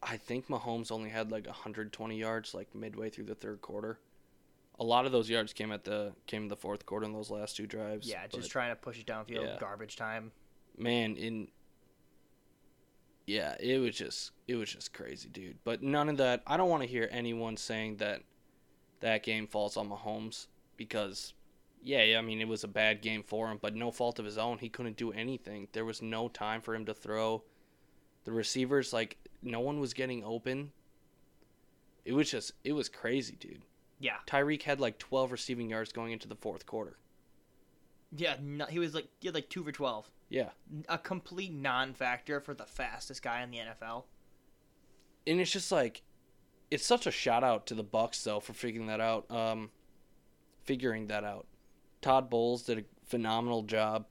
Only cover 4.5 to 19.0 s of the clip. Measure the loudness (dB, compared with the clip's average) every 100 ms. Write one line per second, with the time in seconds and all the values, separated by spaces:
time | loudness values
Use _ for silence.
4.5 | _ _ -4 6 6 8 6 6 2 2
5.5 | -2 -4 -4 -2 -2 -2 -6 -6 -6 -4
6.5 | -6 -4 -6 -4 -4 -2 -4 -6 -6 -6
7.5 | -6 -6 -4 -4 -4 -6 -8 -6 -8 -4
8.5 | -2 -2 -4 -8 -12 -8 -8 -4 -4 -4
9.5 | -4 -6 -8 -10 -6 -4 -4 -6 -16 -20
10.5 | -20 _ -4 2 4 4 0 -4 -4 -8
11.5 | _ -20 _ _ _ _ _ _ _ _
12.5 | _ _ _ _ _ _ _ -2 0 0
13.5 | -2 2 4 2 0 -6 -6 -8 -12 -4
14.5 | -2 -2 -6 -10 -10 -10 -10 -12 -12 -12
15.5 | -8 -4 -2 2 2 2 4 4 4 2
16.5 | 4 6 4 2 0 0 0 -2 -2 -2
17.5 | -4 -4 -2 -2 -2 0 -2 -6 _ _
18.5 | _ _ _ _ _